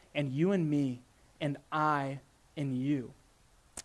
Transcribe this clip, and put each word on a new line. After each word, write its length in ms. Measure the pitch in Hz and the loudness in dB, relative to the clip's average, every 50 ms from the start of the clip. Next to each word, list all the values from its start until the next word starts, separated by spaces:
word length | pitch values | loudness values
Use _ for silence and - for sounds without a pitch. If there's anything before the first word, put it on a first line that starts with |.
| - - - | -20 -6 -4
and 180 | 151 147 135 | -2 -2 0
you 200 | 127 143 165 190 | 0 2 2 2
in 160 | 202 185 165 147 | 2 2 2 2
me, 320 | 147 143 143 131 123 123 - - - _ - - - - | 2 2 2 0 -2 -6 -10 -18 -20 _ -20 -20 -8 -4
and 180 | 160 147 139 - - - | -4 -4 -4 -6 -8 -4
I 480 | 151 156 151 151 151 143 139 135 135 139 - - _ _ _ _ - | -2 0 2 2 2 2 0 -2 -6 -8 -12 -18 _ _ _ _ -6
in 180 | 156 143 135 127 | -4 -2 -2 -2
you." 380 | 127 131 143 147 135 117 - - - - - _ _ _ _ _ _ - _ - - | 0 0 0 0 0 -2 -6 -12 -20 -20 -20 _ _ _ _ _ _ -20 _ -18 -16